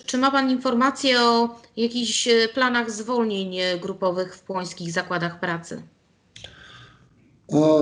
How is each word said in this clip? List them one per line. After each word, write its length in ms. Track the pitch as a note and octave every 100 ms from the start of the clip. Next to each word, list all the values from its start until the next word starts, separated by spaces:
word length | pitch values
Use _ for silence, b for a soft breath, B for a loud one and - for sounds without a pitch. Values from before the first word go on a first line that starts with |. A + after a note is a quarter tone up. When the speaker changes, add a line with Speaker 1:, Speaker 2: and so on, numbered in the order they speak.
| -
Speaker 1:
czy 120 | B3+
ma 140 | C4+
pan 200 | C4+ C4
informację 720 | B3+ C4 A#3+ C4 C4+ C#4 B3
o 380 | A#3 A#3 A#3 - - -
jakichś, 500 | A#3 A#3+ A3 - A#3+
e, 200 | A3+ A3+
planach 380 | C4 B3+ A#3+ A3+
zwolnień, 640 | G#3 A3 B3 A3+ G3 F#3+ F#3
e, 220 | F#3 F3
grupowych 560 | F#3+ F#3 F#3+ F3+ F3+ -
w 80 |
płońskich 480 | - F#3 F3 - E3+
zakładach 480 | F3 F3+ F3 E3+ E3+
pracy? 440 | F3+ E3+ E3 - - _ _ _ _ - B B B B B B B _ _ _ -
Speaker 2:
A, 40 | D3+ D#3 D#3